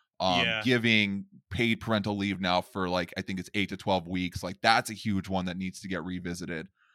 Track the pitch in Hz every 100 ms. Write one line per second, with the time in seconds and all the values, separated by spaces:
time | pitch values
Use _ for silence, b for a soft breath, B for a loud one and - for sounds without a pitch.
0 | b - 92 92 117 110 110 123 117 110
1 | 101 98 98 - - - 120 110 113 110
2 | 104 101 101 92 95 90 - 101 92 90
3 | 87 - 95 95 90 104 95 98 - 92
4 | 85 92 90 - 90 92 113 113 123 104
5 | 113 98 92 95 90 87 92 - 95 90
6 | 85 90 87 87 87 82 - _ b